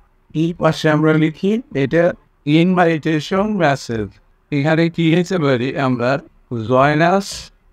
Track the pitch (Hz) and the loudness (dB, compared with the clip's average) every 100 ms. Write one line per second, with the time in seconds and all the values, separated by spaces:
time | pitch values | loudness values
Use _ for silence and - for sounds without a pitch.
0 | _ _ _ 156 165 170 156 160 156 151 | _ _ _ -4 -4 0 -2 0 0 2
1 | 156 156 156 156 190 220 - 135 135 160 | 2 2 0 -2 -2 -2 -4 -4 0 2
2 | 170 - _ _ - 156 175 185 170 160 | 0 -2 _ _ 0 2 4 2 2 0
3 | 156 160 143 190 214 208 156 135 - 113 | -2 -4 -2 -2 -2 0 0 0 -4 -6
4 | 101 - _ _ _ 147 143 160 165 165 | -6 -12 _ _ _ -2 0 2 0 0
5 | 165 170 170 190 143 127 131 147 135 123 | 0 0 -2 -2 0 0 -2 -4 -4 -2
6 | 120 139 - _ _ 120 107 127 139 147 | -2 -4 -8 _ _ -10 0 2 2 2
7 | 170 190 196 - - _ _ | 2 0 -2 -12 -16 _ _